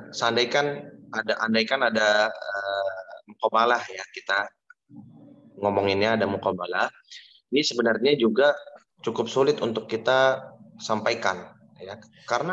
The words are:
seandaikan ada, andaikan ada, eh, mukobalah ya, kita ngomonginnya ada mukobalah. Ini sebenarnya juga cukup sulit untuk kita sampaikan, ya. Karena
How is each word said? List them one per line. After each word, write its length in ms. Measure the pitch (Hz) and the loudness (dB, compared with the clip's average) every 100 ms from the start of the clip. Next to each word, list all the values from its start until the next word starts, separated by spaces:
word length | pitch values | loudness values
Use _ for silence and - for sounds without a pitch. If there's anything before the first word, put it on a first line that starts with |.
| - | -14
seandaikan 720 | - 117 117 123 143 147 143 - - - | -2 0 2 2 2 0 -4 -12 -20 -8
ada, 260 | 110 110 - 113 | -6 -4 -2 0
andaikan 400 | 113 113 135 120 | 0 0 2 2
ada, 420 | 110 107 107 107 | 4 4 4 2
eh, 640 | - - 98 98 98 98 95 - - - | 0 -6 -6 -2 -2 -2 -6 -12 -18 -20
mukobalah 560 | 104 113 113 117 120 101 | -4 0 4 4 2 -2
ya, 180 | 95 98 95 | -12 -12 -12
kita 320 | - 98 101 - _ - _ - - - - - - - | -2 -2 -2 -10 _ -20 _ -20 -20 -20 -20 -20 -20 -4
ngomonginnya 560 | 101 98 98 98 110 110 | 0 2 2 2 2 2
ada 80 | 98 | 0
mukobalah. 640 | 98 95 92 87 90 127 - _ - - _ _ | 0 -2 -4 -4 -2 -2 -4 _ -20 -20 _ _
Ini 80 | 135 | 0
sebenarnya 560 | 151 120 117 110 135 143 | 0 0 2 2 2 4
juga 340 | 113 107 143 143 - - _ _ 113 | 4 4 4 2 -6 -20 _ _ -6
cukup 240 | 113 113 | -4 -2
sulit 300 | 131 147 - | 2 2 2
untuk 240 | 113 110 - | -2 -4 -4
kita 540 | 110 120 131 131 123 - - - - | -4 2 4 4 2 -6 -20 -20 -16
sampaikan, 720 | - 110 113 117 98 90 90 - - - | -4 -2 -2 -2 -2 -4 -10 -20 -20 -18
ya. 160 | 95 104 - - - | -16 -16 -18 -20 -6
Karena 240 | - 170 | -4 0